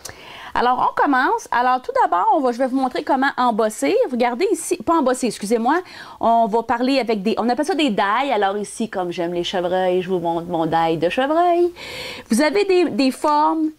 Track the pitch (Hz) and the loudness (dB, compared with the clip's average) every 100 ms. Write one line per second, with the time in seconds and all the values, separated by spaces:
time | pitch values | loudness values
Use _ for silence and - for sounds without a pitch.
0 | - - - - - - 240 254 - - | -20 -18 -20 -18 -8 -2 0 2 0 0
1 | 359 269 294 466 - 233 254 254 254 523 | 2 2 2 0 -2 0 2 0 0 0
2 | 381 349 427 359 254 233 262 262 254 339 | 2 2 2 2 2 0 0 0 -2 -2
3 | - 269 269 - 247 220 220 - 277 415 | 0 2 0 0 0 2 0 0 0 2
4 | 415 247 240 240 392 359 - 359 - 330 | 0 0 0 0 0 0 -2 -4 0 2
5 | 254 254 233 - 196 226 233 339 359 - | 2 0 -2 -4 -2 0 2 0 -2 -12
6 | - - 226 233 226 226 226 233 254 269 | -18 -2 2 4 4 0 0 0 0 0
7 | 226 208 190 - 226 240 302 320 294 202 | 0 -2 0 0 0 0 0 0 0 2
8 | 196 226 277 381 196 208 196 - 220 196 | 0 0 0 0 0 -2 -6 -6 -6 -4
9 | 180 170 170 175 175 190 175 185 185 180 | -4 -4 -4 -4 -4 -2 -2 0 2 0
10 | 180 180 170 170 170 170 160 165 165 165 | 0 -2 -2 -4 -4 -2 0 0 0 0
11 | 170 262 277 320 349 339 349 - - - | 0 0 0 2 2 2 0 -2 -14 -12
12 | - - - 220 302 392 403 359 339 208 | -12 -12 -2 0 2 2 2 2 2 2
13 | 262 - 311 294 311 320 311 | 0 0 0 2 2 0 -2